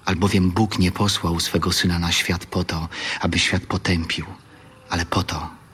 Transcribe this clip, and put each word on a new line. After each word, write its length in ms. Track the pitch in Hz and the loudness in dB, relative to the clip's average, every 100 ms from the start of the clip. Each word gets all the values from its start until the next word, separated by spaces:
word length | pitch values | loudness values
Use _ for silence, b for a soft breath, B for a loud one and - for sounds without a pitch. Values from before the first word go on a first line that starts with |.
Albowiem 460 | 92 85 95 101 92 | -4 0 2 4 4
Bóg 280 | 92 110 - | 4 2 4
nie 120 | 90 | 2
posłał 480 | - 101 - 87 82 | 2 0 0 0 -2
swego 320 | - 85 90 | 0 0 2
Syna 280 | - 92 87 | 2 2 2
na 120 | 85 | 0
świat 340 | - - 90 | 0 0 -4
po 180 | - 92 | -2 -2
to, 260 | 87 80 80 B B B | -2 -4 -4 B B B
aby 200 | 87 87 | 0 0
świat 240 | - 92 | 0 0
potępił, 640 | - 92 - 85 80 - 95 - - B B - - | -2 -2 0 0 0 -6 -8 -14 -20 B B -20 -6
ale 160 | 85 | -4
po 180 | 82 - | 0 -2
to, 260 | - 78 78 - - | -2 -6 -8 -14 -20